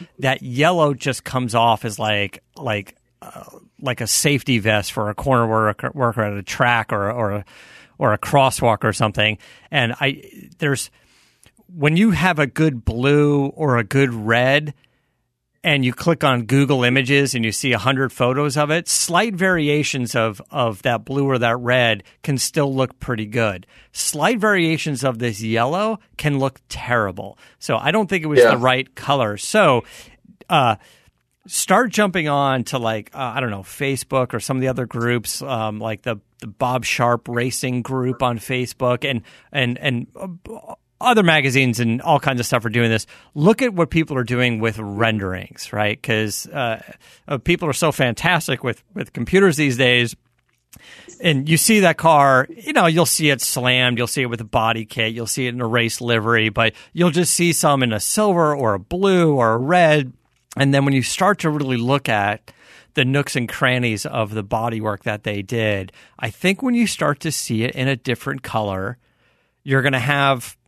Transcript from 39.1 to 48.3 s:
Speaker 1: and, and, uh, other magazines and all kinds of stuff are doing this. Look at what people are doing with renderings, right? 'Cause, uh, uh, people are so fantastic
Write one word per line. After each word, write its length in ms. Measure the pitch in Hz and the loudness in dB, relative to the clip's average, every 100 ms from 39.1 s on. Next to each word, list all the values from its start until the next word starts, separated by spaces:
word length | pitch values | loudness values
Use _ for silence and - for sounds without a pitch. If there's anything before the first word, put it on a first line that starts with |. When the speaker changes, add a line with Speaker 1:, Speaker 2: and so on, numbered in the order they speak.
| 120 - - _ | -6 -8 -16 _
Speaker 1:
and, 260 | 143 123 123 | -4 -2 -2
and, 300 | 147 120 117 - | -2 -4 -6 -12
uh, 580 | 190 170 - 226 - - _ - | -14 -14 -16 -16 -16 -20 _ -2
other 240 | 240 220 | 2 4
magazines 560 | 175 156 135 127 131 113 | 6 4 4 2 2 2
and 200 | 117 117 | 0 0
all 180 | 165 147 | 2 2
kinds 180 | 139 127 | 2 -2
of 80 | 117 | 0
stuff 180 | 123 | -2
are 60 | 110 | 0
doing 180 | 117 117 | 0 2
this. 200 | 110 - - _ | 0 -2 -18 _
Look 260 | 147 160 220 | 0 2 4
at 140 | 254 | 2
what 160 | 180 165 | 0 0
people 260 | 170 156 135 | 0 0 -2
are 60 | |
doing 380 | 117 123 123 113 | -2 0 0 0
with 180 | 113 104 | -2 -4
renderings, 920 | 104 101 113 107 95 92 - - - | -6 -2 0 0 -4 -6 -10 -16 -8
right? 280 | 107 107 110 | -4 -2 -2
'Cause, 460 | - 107 107 - - | -2 -2 -2 -6 -10
uh, 340 | 147 120 110 - - - - - | -6 -6 -6 -10 -20 -20 -20 -10
uh, 120 | 135 | -6
people 300 | - 175 165 | -2 0 -2
are 40 | |
so 180 | 127 165 | -2 0
fantastic 720 | - 131 110 165 | 0 0 0 0